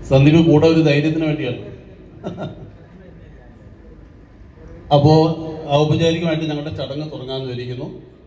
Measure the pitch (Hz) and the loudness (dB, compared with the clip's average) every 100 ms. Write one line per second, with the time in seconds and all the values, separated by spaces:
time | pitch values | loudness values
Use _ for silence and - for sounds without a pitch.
0 | - 135 143 160 160 147 165 165 151 143 | 2 4 6 6 6 6 6 4 4 2
1 | 156 160 156 143 127 120 104 - - - | 0 -2 -2 -2 -6 -8 -12 -18 -20 -20
2 | - - 190 175 160 - - - - - | -20 -16 -14 -12 -14 -14 -20 -20 -20 -20
3 | 180 - - - - - - - - - | -20 -20 -20 -20 -20 -20 -20 -20 -20 -20
4 | - - - - - - - - - 147 | -20 -20 -20 -20 -20 -20 -20 -20 0 2
5 | 143 156 160 160 - - - 143 156 156 | 6 4 4 -2 -8 -12 -2 0 0 0
6 | 165 165 175 156 151 147 147 151 127 139 | 0 0 -4 -4 -4 -6 -8 -10 -10 -10
7 | 151 - 127 135 131 120 123 123 - - | -10 -12 -10 -10 -8 -10 -10 -12 -12 -14
8 | - - | -20 -20